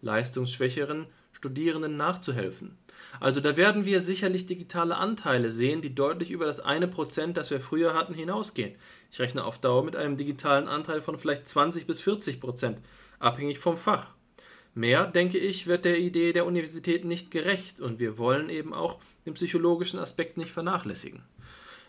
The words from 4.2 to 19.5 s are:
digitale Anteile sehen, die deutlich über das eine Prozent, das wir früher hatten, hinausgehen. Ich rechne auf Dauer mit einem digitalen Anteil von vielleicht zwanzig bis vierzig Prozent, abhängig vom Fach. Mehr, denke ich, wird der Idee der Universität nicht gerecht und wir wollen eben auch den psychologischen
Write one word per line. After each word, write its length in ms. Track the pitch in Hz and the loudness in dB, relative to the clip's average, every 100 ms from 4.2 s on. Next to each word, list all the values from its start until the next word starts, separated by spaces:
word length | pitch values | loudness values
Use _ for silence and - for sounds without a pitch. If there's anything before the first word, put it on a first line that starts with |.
| 190 185 180 | 0 0 -2
digitale 500 | 180 175 175 170 - | -8 -6 0 0 0
Anteile 540 | 196 220 156 127 117 | -2 -2 2 2 2
sehen, 300 | 113 127 156 | 2 2 2
die 140 | 147 | -2
deutlich 360 | 127 139 170 175 | 0 0 0 -4
über 140 | 175 | -2
das 160 | 156 147 | -2 -2
eine 260 | - 147 180 | -2 2 0
Prozent, 500 | 180 151 - 156 175 | 0 -4 -2 -2 -2
das 140 | 151 | -2
wir 100 | 139 | -4
früher 340 | 127 156 165 | -2 2 4
hatten, 180 | 160 160 | 2 0
hinausgehen. 640 | 160 160 202 208 - 104 - - - _ | -4 -4 -4 -4 -4 -6 -6 -20 -20 _
Ich 100 | - | -4
rechne 240 | 127 127 | -4 -2
auf 140 | 117 120 | -6 0
Dauer 260 | 131 123 | 4 4
mit 120 | 151 143 | 2 -2
einem 200 | 147 139 | -2 -2
digitalen 500 | 143 139 151 139 147 | -4 -4 2 2 2
Anteil 320 | 147 156 156 | -4 -2 -4
von 180 | 151 139 | -4 -4
vielleicht 300 | 151 143 - | -2 -2 0
zwanzig 380 | 151 151 175 - | 2 4 2 -4
bis 140 | 160 | -2
vierzig 400 | - 208 - 127 | 0 0 -2 -6
Prozent, 380 | 127 127 123 107 - - - - | -6 -2 -2 -4 -12 -20 -20 0
abhängig 400 | 131 123 143 143 | 0 0 -4 0
vom 180 | - 170 | 0 0
Fach. 300 | - 202 - - _ - - - _ | 0 0 -2 -20 _ -20 -20 -20 _
Mehr, 320 | - 117 135 190 | -2 4 4 6
denke 320 | 175 180 185 | 4 4 2
ich, 280 | 196 190 175 | 0 -2 0
wird 180 | 175 | 2
der 140 | 175 170 | 4 2
Idee 340 | 175 170 170 | 2 2 4
der 140 | 170 175 | 4 2
Universität 580 | 175 156 160 175 170 | 0 -2 -6 0 0
nicht 260 | 170 170 - | 0 -4 -4
gerecht 500 | 165 160 190 185 - | -2 0 0 -2 -8
und 200 | 131 110 | -6 -2
wir 180 | 117 107 | -2 0
wollen 320 | 117 135 156 | 2 2 0
eben 240 | 160 156 | -6 -6
auch 240 | 165 170 - - _ | -2 -4 -4 -16 _
den 100 | - | -12
psychologischen 640 | 156 175 | -4 -2